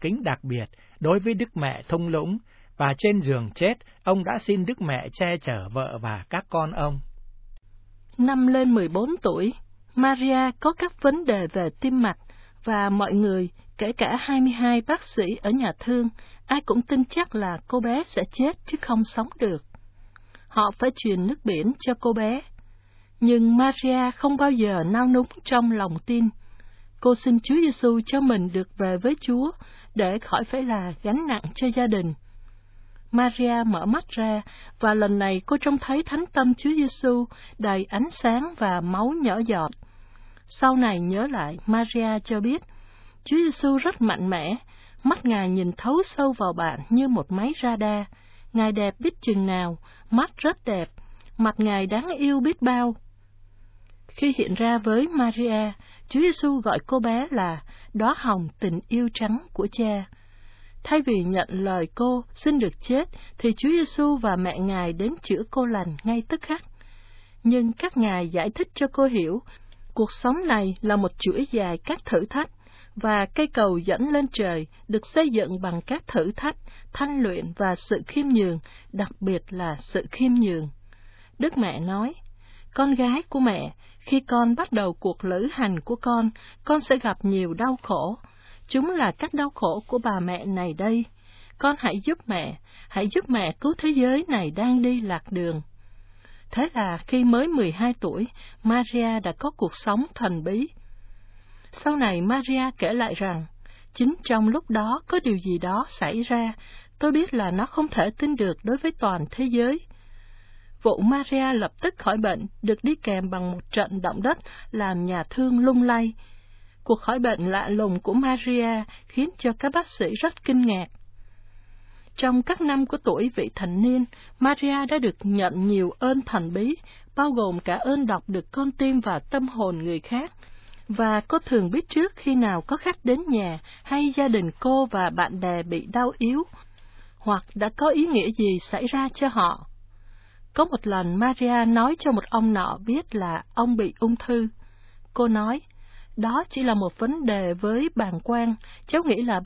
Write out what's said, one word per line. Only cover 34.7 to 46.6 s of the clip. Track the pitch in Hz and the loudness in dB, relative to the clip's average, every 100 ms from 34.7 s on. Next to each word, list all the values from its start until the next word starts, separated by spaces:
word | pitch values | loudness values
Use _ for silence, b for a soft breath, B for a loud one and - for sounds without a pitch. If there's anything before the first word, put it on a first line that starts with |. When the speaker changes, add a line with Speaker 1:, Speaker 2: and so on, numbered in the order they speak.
| - | -2
Speaker 2:
và | 220 | 2
lần | 214 208 202 | 4 2 2
này | 196 190 - | 2 -2 0
cô | 285 | 0
trông | 294 277 | 2 0
thấy | - 277 | 0 -2
Thánh | 320 294 349 | -2 -4 -2
Tâm | - 254 | 2 4
Chúa | 240 285 | 4 2
Giêsu | 311 269 - 262 247 240 B B B | 2 0 0 2 2 0 B B B
đầy | 208 196 | -2 0
ánh | 196 208 302 | -2 -2 -2
sáng | - 240 233 320 339 | 0 0 2 -2 -2
và | 208 180 | 0 0
máu | 170 185 233 330 | 0 0 0 0
nhỏ | 254 196 | 0 0
giọt. | 226 190 156 - b b b b b b b | 0 0 -2 -6 b b b b b b b
Sau | - 269 262 | 2 4 6
này | 240 180 | 4 2
nhớ | 175 196 269 | 0 0 -2
lại, | 240 147 175 - | -2 -4 -6 0
Maria | 220 226 240 226 214 | 0 0 0 0 -2
cho | - 214 | -2 -2
biết, | 220 302 - b b b b b | 0 -2 -6 b b b b b
Chúa | - 311 | 0 2
Giêsu | 330 - 277 269 | 2 2 2 2
rất | 330 - | 0 0
mạnh | 220 175 185 | 0 2 0
mẽ, | 175 156 233 - b b b | -2 -2 -4 -8 b b b
mắt | 262 339 | 0 0
Ngài | 247 214 185 | 2 2 2
nhìn | 185 175 - | 0 0 -2
thấu | 240 311 | 0 0
sâu | 392 - 277 | 0 0 0
vào | 240 190 | 0 -2
bạn | 170 | 0